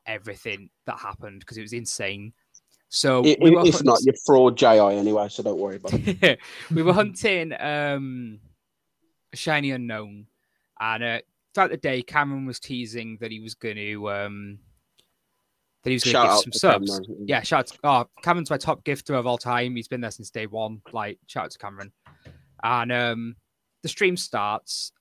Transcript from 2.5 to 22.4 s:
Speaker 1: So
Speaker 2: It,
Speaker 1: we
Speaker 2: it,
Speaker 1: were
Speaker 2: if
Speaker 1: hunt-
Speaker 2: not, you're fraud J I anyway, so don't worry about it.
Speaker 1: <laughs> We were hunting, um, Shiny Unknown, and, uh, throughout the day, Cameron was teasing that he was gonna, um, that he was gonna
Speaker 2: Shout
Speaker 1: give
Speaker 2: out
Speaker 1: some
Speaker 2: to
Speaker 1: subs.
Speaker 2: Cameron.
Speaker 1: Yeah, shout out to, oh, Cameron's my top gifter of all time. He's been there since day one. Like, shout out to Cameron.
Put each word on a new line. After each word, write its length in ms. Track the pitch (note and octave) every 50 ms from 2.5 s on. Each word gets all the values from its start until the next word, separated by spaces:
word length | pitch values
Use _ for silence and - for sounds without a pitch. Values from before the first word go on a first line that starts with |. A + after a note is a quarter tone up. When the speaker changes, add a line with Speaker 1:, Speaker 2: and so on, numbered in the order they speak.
| _ _ _ _ _ _ _ _
Speaker 1:
So 360 | - - - C#3 C3 B2+ B2
Speaker 2:
It, 140 | D3+ D3+ -
Speaker 1:
we 100 | E3+ E3
Speaker 2:
it, 40 | E3+
Speaker 1:
were 120 | E3+ F3
Speaker 2:
if 80 | E3+ D#3
Speaker 1:
hunt- 100 | - D3
Speaker 2:
not, 160 | C3 A#2 -
you're 120 | B2+ - - - -
fraud 300 | - C#3+ C3 B2+ B2+ A#2
J 220 | - C3+ A#2 A2+ G#2+
I 140 | G#2 G2 G2+
anyway, 340 | G2+ G2+ G#2+ G#2+ G#2 G#2 G2+
so 140 | - -
don't 160 | G#2+ G#2+ G2 F#2+
worry 180 | G2 G2 F#2+
about 160 | G2 - F#2 -
it. 460 | - - G3+ F3+ - G3 E3 A#2+ - - - -
Speaker 1:
<laughs> 140 | - - - -
We 80 | D#3
were 120 | D#3+ F3 F3
hunting, 580 | G3+ G#3 G#3 F3+ - - A3 F#3+ F3 E3 D#3+ C#3+ -
um, 800 | - D3 D3 D3 D3 C#3+ C#3+ C#3 C3+ C3 B2+ B2+ B2 A2+ G#2+ G#2+ - _ _ _ _ _ _ _ _ _ _ _ _ _ _ _ _ _ -
Shiny 360 | - - E3 D3+ D3 C#3+ C#3
Unknown, 540 | C3 B2+ B2 A#2 A2 G#2+ G#2+ G2+ G2+ G2+ A2 _ _ _ _ _ _ _ _ _ _ -
and, 240 | A2 A2 A2+ A2+ A#2+
uh, 160 | A#2 A2+ A#2 - _ _ _ _ _ -
throughout 160 | G3+ F#3+ F3+
the 60 | E3+
day, 260 | D3 - C#3+ C3 B2+
Cameron 440 | B2 - - D3+ C#3+ C#3 C#3 C3+ C3+
was 120 | C3 A#2+ -
teasing 600 | - - C3 B2 A#2+ G#2+ A2 A#2+ A2+ A2+ A2 G#2
that 100 | A#2 A2+
he 80 | A2 G#2+
was 140 | A2 A2 A2
gonna, 500 | - - A2+ G#2 G#2+ G#2 G#2 G#2 G#2 G#2
um, 520 | G#2 G2+ G2+ G2+ G#2 G2+ G2+ G2+ G2+ G2+ G2+ _ _ _ _ _ _ _ _ _ _ _ _ _ _ _ _ _ _ _ _ _ _ _ _ -
that 60 | C3
he 40 | B2+
was 80 | B2 -
gonna 80 | B2
Speaker 2:
Shout 120 | A#2+ B2+ A#2+
Speaker 1:
give 80 | F#2+
Speaker 2:
out 100 | G2+ G#2+
Speaker 1:
some 80 | - B2
Speaker 2:
to 60 | - -
Speaker 1:
subs. 320 | - F3+ B2 G2 G2 G2 G2 G2
Speaker 2:
Cameron. 240 | F#2 G#2+ - - G#2 G2+
Speaker 1:
Yeah, 140 | C#3 A#2+
shout 160 | - - D#3+ C#3+
out 60 | B2 -
to, 100 | - - -
oh, 380 | D3 C#3 A#2+ A#2+ - _ _
Cameron's 280 | - E3+ F3 F3 D#3 -
my 60 | D#3
top 260 | C3+ - D#3+ D3+ - _
gifter 300 | - C#3+ C#3 - - C#3+
of 120 | B2+ A#2+
all 120 | B2 A#2+ A#2+
time. 380 | - B2 A#2+ A#2+ B2 B2 B2
He's 120 | A#2 A2 -
been 120 | C3+ B2
there 100 | A#2+ A2
since 200 | - - G#2 -
day 160 | - A2+ A2
one. 340 | G#2+ G#2 A2+ A2 A2 A2 A2 - -
Like, 260 | - A2+ G#2 G#2 G2 - _
shout 180 | - - A2 F#2
out 60 | D2+
to 60 | - -
Cameron. 340 | - G2+ G2 G2 G2 G2+ _ _ _ - _ _ _ - - _